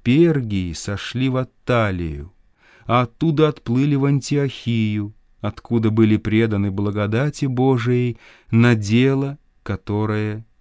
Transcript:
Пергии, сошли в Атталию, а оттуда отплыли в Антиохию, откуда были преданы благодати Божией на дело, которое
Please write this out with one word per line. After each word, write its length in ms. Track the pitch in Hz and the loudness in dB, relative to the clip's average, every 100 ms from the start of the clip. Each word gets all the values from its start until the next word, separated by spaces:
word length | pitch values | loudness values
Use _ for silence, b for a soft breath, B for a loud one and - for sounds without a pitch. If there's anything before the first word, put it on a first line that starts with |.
Пергии, 680 | 120 139 170 147 110 98 87 | 2 4 4 2 -2 -4 -4
сошли 560 | 80 - 101 - 123 131 | -6 -8 -8 -8 -4 -2
в 80 | 127 | -2
Атталию, 960 | 127 _ - 120 104 90 82 73 82 _ _ b b b - | -6 _ -2 0 0 -2 -6 -8 -14 _ _ b b b -2
а 160 | 123 | 0
оттуда 460 | 120 - 165 147 151 | 0 -2 0 2 2
отплыли 460 | 151 - 127 147 | 0 -2 0 2
в 100 | 139 | 2
Антиохию, 1080 | 139 143 - 147 139 - 120 113 107 104 104 - _ _ | 2 0 0 -2 -2 -4 -4 -2 0 -2 -6 -12 _ _
откуда 500 | 104 - - 117 110 | -10 -10 -4 0 2
были 260 | 110 107 107 | 4 4 4
преданы 540 | 104 110 113 101 101 | 2 2 2 0 -2
благодати 760 | 95 101 104 104 113 147 - 139 | -2 -4 -2 -2 -2 -4 -4 -4
Божией 720 | 123 135 123 120 123 123 113 b b b | 0 2 2 0 0 -2 -6 b b b
на 240 | 113 120 | 4 4
дело, 640 | 110 101 117 135 135 139 143 _ _ | 4 2 2 2 0 -4 -8 _ _
которое 840 | - 95 - 104 107 107 107 110 113 _ | -10 -8 -4 -4 -2 -4 -6 -8 -14 _